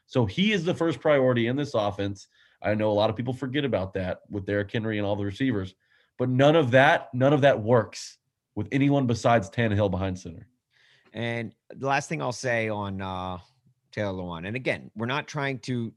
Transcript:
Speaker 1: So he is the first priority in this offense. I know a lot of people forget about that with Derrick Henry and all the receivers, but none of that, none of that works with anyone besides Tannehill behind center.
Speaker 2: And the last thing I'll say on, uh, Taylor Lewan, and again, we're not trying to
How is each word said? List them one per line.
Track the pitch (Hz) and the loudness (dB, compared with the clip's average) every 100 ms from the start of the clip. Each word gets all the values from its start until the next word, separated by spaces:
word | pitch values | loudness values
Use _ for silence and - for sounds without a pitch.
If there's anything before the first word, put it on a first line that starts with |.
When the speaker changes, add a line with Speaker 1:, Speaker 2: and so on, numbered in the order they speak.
| _ | _
Speaker 1:
So | 131 107 | 0 0
he | - 208 | 0 0
is | 208 165 | 2 0
the | - | 0
first | 165 - | -2 0
priority | 156 143 127 123 113 | 2 4 4 2 0
in | 135 | -2
this | 143 | -2
offense. | 113 - - 101 98 - _ _ _ | -2 -2 -2 -6 -8 -16 _ _ _
I | 101 107 | -2 0
know | 107 | 2
a | |
lot | 104 110 | 2 2
of | 110 | 0
people | 123 | -6
forget | 127 131 143 | -6 -4 -4
about | 139 101 92 | -2 -2 -2
that | 95 92 - - | -4 -6 -8 -8
with | 101 98 | -8 -4
Derrick | 101 101 | -4 -2
Henry | 120 110 107 | -4 -4 -2
and | 101 | -2
all | 101 | -2
the | 101 | -4
receivers, | 98 135 104 92 - _ _ _ - | -2 -2 -2 -6 -12 _ _ _ -6
but | 127 | 0
none | 127 143 165 | 4 6 6
of | 131 | 6
that, | 127 143 170 - | 6 6 4 0
none | 127 135 | 0 4
of | 147 | 6
that | 139 113 | 6 4
works | 107 123 104 - - - _ _ _ 104 | 4 4 2 -6 -16 -18 _ _ _ -8
with | 101 | -2
anyone | 135 139 139 123 | 2 2 4 2
besides | 110 127 117 92 | 2 4 2 2
Tannehill | - 117 101 104 | -2 0 2 0
behind | 92 95 92 | 0 -4 -6
center. | 85 82 - _ _ _ _ _ _ | -10 -18 -20 _ _ _ _ _ _
Speaker 2:
And | 107 117 117 110 - - | -8 -6 -4 -8 -14 -20
the | - 135 | -8 -2
last | 139 - | -2 -2
thing | 151 | -6
I'll | 131 | -6
say | 120 131 117 110 | -4 -2 -2 -2
on, | 104 101 95 | -4 -6 -6
uh, | 95 92 92 90 - _ _ _ _ | -8 -8 -8 -10 -14 _ _ _ _
Taylor | - 104 | -6 -6
Lewan, | 92 90 82 92 | -6 -8 -8 -8
and | 123 | -6
again, | 135 92 64 107 | -4 -6 -8 -8
we're | 117 | -4
not | 139 147 | -4 -6
trying | 147 139 127 | -6 -6 -6
to | - 123 113 | -6 -6 -6